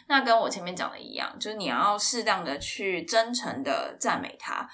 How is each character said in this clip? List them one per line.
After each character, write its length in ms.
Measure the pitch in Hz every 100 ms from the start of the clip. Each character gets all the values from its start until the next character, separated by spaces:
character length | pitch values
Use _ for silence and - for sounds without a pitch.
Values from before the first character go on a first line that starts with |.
| -
那 140 | 277
跟 180 | 240 226
我 100 | -
前 140 | 190
面 140 | 180 180
讲 120 | -
的 40 | 50
一 180 | 57
样， 220 | 55 - -
就 100 | 208
是 60 | 214
你 80 |
要 340 | 139 123 196 208
适 240 | - 240
当 220 | 214 190
的 120 | 135 143
去 420 | - - 196 175
真 320 | 165 226 226
诚 300 | 247 - 131
的 320 | 135 95 65 -
赞 240 | 208 170
美 140 | - -
他， 320 | - - -